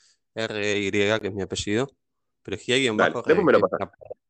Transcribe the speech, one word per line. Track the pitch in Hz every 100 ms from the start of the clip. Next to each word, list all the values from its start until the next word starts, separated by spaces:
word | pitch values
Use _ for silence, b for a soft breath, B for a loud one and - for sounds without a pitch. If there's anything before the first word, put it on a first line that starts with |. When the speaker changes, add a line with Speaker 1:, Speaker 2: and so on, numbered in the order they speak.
| _ _ _
Speaker 1:
R | 113 110 107 104
E | 104
Y, | 98
que | 104 101 110 101
es |
mi | 101
apellido. | 92 101 - 107 139 _ _ _ _ _
Pero | - 95
es | -
G |
I |
E | 123
I |
guion | 127 107
bajo | 90 117
R |
E |
Y, |
Speaker 2:
Dale, | -
después | 165 165
me |
lo | 110
Speaker 1:
que |
Speaker 2:
pasás. | 95 -
Speaker 1:
está | 95
por | - - -